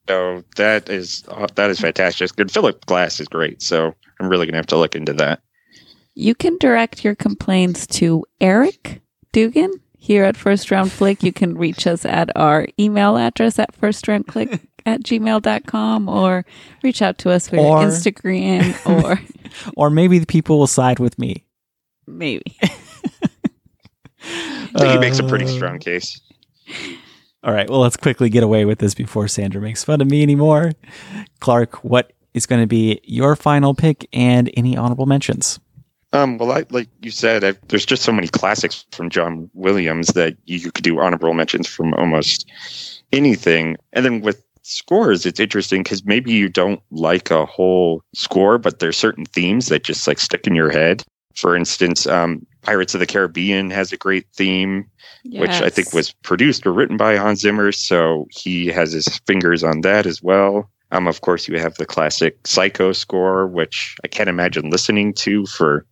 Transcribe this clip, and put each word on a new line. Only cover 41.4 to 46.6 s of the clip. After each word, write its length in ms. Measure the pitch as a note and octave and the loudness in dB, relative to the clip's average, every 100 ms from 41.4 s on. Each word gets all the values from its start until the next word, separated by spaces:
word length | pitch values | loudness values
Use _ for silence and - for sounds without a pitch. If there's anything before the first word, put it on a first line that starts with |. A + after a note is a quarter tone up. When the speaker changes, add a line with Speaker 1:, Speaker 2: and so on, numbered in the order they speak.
| D#2+ - E2+ | -2 -2 -6
Speaker 1:
from 260 | - E2 | -4 -2
almost 520 | D#2 E2+ D#2+ D2 - - - - - - - _ | 0 2 2 0 -4 -6 -18 -18 -16 -16 -18 _
anything. 640 | C3+ C#3+ G#2 - E2 D#2+ - - | 2 2 2 2 2 0 -4 -6
And 120 | A2+ | -2
then 160 | B2+ A#2 | 0 0
with 220 | G#2 F#2+ _ _ | -2 -4 _ _
scores, 640 | - - - F#3+ G3 F#2 F2+ | -14 -12 -2 2 4 2 0
it's 140 | - | -2
interesting 440 | G#2+ G#2 - F#2+ | -2 -2 0 -2
'cause 180 | F2 F#2+ | -2 -6
maybe 280 | G2 A2 B2+ | -2 -2 2
you 160 | A2+ G2 | 0 2
don't 320 | F2+ | 0